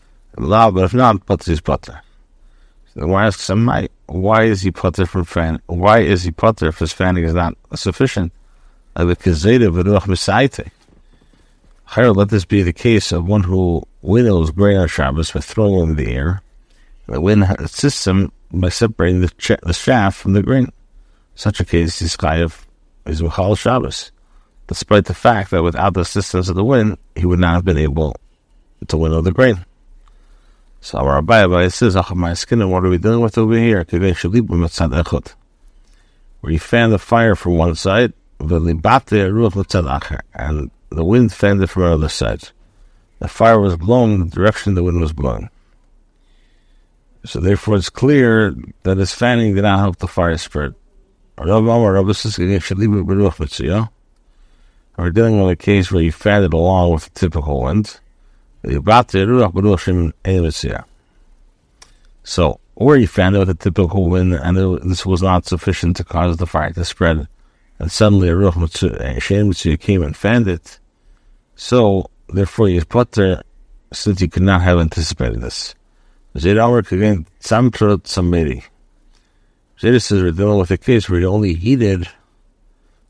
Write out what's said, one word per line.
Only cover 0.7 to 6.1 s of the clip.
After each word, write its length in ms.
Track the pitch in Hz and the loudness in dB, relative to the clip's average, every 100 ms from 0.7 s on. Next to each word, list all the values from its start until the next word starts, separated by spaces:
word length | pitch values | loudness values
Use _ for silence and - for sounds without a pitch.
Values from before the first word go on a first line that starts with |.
but 140 | 92 | 4
if 100 | 95 | 2
not, 320 | 123 123 101 - | 4 2 2 -2
pater 260 | 95 - | -4 -2
is 80 | 78 | -4
pater. 400 | - 69 - - - _ _ _ _ _ _ _ _ | -2 -6 -6 -20 -20 _ _ _ _ _ _ _ _
So 60 | |
the 60 | - | -8
Gemara 240 | 80 95 107 | -2 0 0
asks 240 | - - | -2 -2
him, 160 | 98 120 | 0 0
"Why, 220 | - 98 - - | 0 -6 -12 -12
why 380 | 85 95 110 | -4 0 2
is 180 | 113 98 | 2 0
he 80 | 92 | -2
pater 340 | - 90 85 | -2 -4 -2
from 200 | 90 95 | -2 -4
fan? 360 | 85 87 82 80 - | -4 -2 -2 -4 -6
Why 320 | 85 98 113 | -2 4 4
is 240 | 87 | 4